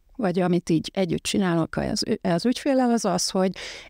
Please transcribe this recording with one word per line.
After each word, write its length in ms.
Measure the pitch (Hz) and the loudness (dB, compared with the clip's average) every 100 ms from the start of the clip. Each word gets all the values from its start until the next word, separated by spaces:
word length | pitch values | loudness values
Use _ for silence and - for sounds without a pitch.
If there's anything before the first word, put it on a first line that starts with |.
| _ - | _ -4
vagy 240 | 196 175 | -2 2
amit 300 | 180 175 - | 2 2 2
így 220 | 160 - | 0 0
együtt 300 | - 180 156 | -2 -2 -2
csinálunk 520 | - 202 190 165 160 - | -2 0 2 2 0 -2
az 280 | 135 208 - | -2 -2 -2
ü-, 200 | 214 190 | -2 0
az 180 | 170 233 | 0 0
ügyféllel, 460 | 254 294 262 247 | 0 0 2 2
az 140 | 233 208 | 2 0
az, 240 | 180 - | 0 0
hogy 260 | 190 185 - - - | 0 0 -2 -12 -14